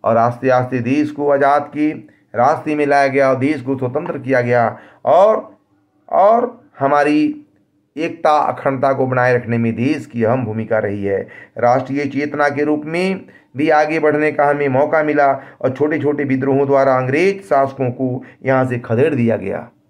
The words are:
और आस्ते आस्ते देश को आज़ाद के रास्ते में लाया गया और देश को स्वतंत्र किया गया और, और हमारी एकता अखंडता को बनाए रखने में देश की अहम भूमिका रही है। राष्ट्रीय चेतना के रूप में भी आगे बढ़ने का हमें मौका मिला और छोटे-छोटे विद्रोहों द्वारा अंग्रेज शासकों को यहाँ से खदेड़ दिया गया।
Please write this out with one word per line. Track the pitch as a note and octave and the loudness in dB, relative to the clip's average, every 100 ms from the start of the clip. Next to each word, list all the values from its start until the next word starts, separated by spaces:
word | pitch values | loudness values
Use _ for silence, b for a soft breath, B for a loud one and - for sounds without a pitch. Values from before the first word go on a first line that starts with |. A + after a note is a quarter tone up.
और | G#2+ A2+ | 2 2
आस्ते | A#2 A#2+ C3 | 2 0 0
आस्ते | B2+ B2+ C3 | 0 0 -4
देश | A#2 D3 D3 | -2 -2 -2
को | - C#3+ | -2 0
आज़ाद | C#3 C#3 D3 C#3+ | 2 2 2 -2
के | D3 D3+ D#3 - b b | -4 -4 -4 -16 b b
रास्ते | G#2+ B2+ D#3 D#3 | 0 2 2 -2
में | D3+ C#3+ | -2 2
लाया | C#3+ C#3 | 2 2
गया | C3+ C3+ | 2 2
और | B2 | 2
देश | C3+ D3+ | 0 -2
को | B2 C3 | -4 -4
स्वतंत्र | B2+ C#3+ F3 C#3+ | -4 -4 -6 -8
किया | B2+ C3 | -2 0
गया | A#2+ A#2+ A2+ B B B | 2 2 2 B B B
और, | - D#3 G#3 A3 - - _ _ _ _ - | 2 4 4 2 -4 -20 _ _ _ _ -2
और | - G3 A#3 A#3+ - _ - | 2 4 4 0 -8 _ -4
हमारी | C#3 D3 D3 D3+ D3+ - - _ _ _ _ C#3 | 0 2 2 2 0 -4 -16 _ _ _ _ -8
एकता | E3 E3 D#3 | -8 -2 0
अखंडता | D3+ - A#2+ D3 C3+ C3+ | 2 0 -2 -4 0 -2
को | C3+ A#2+ | 0 0
बनाए | B2+ B2 B2 | 2 2 0
रखने | A2 A#2 | 0 -2
में | A#2 | -2
देश | A2+ B2+ D#3 - | -2 -2 -2 -6
की | A#2 | -2
अहम | A2 C3 | 0 0
भूमिका | A2 A2 A2 A2 | -2 -6 -2 -2
रही | G#2 G2+ | -2 -4
है। | G2 G2 - B B - | -2 -4 -6 B B -2
राष्ट्रीय | A#2+ B2+ C3 C#3 | 0 0 -2 -6
चेतना | C#3+ C3+ D3 C#3+ C#3+ | -4 -4 -4 -2 -2
के | C#3 | 0
रूप | D3 D3+ | 0 -2
में | D3+ E3+ F#3 F#3+ - B B B2 | -2 -4 -2 -4 -10 B B -4
भी | D#3 | 2
आगे | D3+ D3+ D#3+ | 2 2 0
बढ़ने | D3+ D3+ D3+ | 0 2 0
का | C#3+ C#3+ | 2 0
हमें | D3 C#3+ | 2 0
मौका | C3 D3 D#3+ | 2 2 2
मिला | D3+ D3 C#3 C3+ B B | 2 2 2 0 B B
और | C3+ | -6
छोटे-छोटे | C3 D3+ D#3 C#3 D3 | -2 -2 0 -2 -2
विद्रोहों | C#3+ C3 C3+ C3+ C#3 | -2 -2 0 0 2
द्वारा | C#3 C3+ B2+ | 2 2 2
अंग्रेज | B2+ C#3+ F#3+ G3 | 0 0 0 -2
शासकों | - C#3 C3+ C3+ B2+ | -2 0 0 -2 -6
को | B2 C3 B2 B B | -2 -4 -4 B B
यहाँ | C3 C3 | -2 0
से | B2+ A#2+ | 0 -4
खदेड़ | A#2 A#2 D#3 | -2 0 2
दिया | C3 A#2 G#2 | 2 0 0
गया। | F#2+ F2 D#2 _ | -4 -8 -10 _